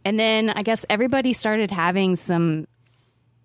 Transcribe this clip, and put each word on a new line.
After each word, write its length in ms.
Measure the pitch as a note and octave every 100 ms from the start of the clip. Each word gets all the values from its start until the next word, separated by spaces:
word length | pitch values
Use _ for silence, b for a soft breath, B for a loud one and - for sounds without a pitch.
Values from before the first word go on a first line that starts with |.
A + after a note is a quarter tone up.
and 140 | G3 G#3+
then 300 | A3 A3 A3
I 120 | G3+
guess 220 | G#3 A3+ -
everybody 420 | G#3 B3+ C4+ B3+
started 360 | A#3+ A3 G#3+ G#3+
having 460 | F#3+ E3+ F#3 F#3+ F3+
some, 500 | - E3+ E3+ D#3 - _ _ _ _ _ _ _